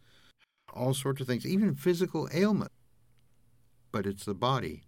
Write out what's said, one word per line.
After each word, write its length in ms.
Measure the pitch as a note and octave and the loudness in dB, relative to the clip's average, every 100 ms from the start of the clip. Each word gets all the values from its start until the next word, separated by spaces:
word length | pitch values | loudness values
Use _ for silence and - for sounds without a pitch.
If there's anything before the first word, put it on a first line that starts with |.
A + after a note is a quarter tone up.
| _ - - _ _ _ - | _ -20 -20 _ _ _ -16
all 200 | - B2+ | -2 0
sorts 280 | C3+ C#3 C3+ | 0 0 -2
of 60 | B2+ | -2
things, 180 | A#2+ - | -2 2
even 300 | F#3+ G#3 C#3+ | 2 2 2
physical 540 | F3+ F3 F3+ D#3+ C3+ | 2 2 0 -2 -2
ailment. 380 | D#3 G#3 F#3 F2 - _ _ _ _ _ _ _ - _ _ _ | 2 2 2 -2 -10 _ _ _ _ _ _ _ -20 _ _ _
But 140 | A2 G2 | -2 -2
it's 200 | G2 - | -4 -6
the 80 | |
body 500 | F#2 A#2+ C3+ E2+ D2+ | -2 0 0 -2 -8